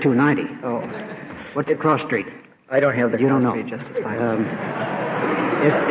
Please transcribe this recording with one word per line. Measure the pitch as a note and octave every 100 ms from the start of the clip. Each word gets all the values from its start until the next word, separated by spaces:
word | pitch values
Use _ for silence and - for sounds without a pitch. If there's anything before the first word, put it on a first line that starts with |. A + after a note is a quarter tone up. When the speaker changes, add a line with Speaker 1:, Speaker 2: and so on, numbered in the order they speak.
Speaker 1:
two | D3
ninety? | A#2+ C#3+ C#3+ F#2+ -
Speaker 2:
Oh. | B2+ A#2 - - - - - - -
Speaker 1:
What's | C#3+ D3
the | D3+
cross | D#3 C#3 -
street? | A2+ G2 - - _ -
Speaker 2:
I | C3
don't | C#3+ B2
have | A#2+
the | A#2
Speaker 1:
You | C3+
don't | C3+
Speaker 2:
cross | B2 A2
Speaker 1:
know. |
Speaker 2:
street, | G#2+ A2
Justice | - -
Breyer. | - A2+
Speaker 1:
Um, | A#2 A2 G#2+ - - - - - - - - - - -
is, | D3 - -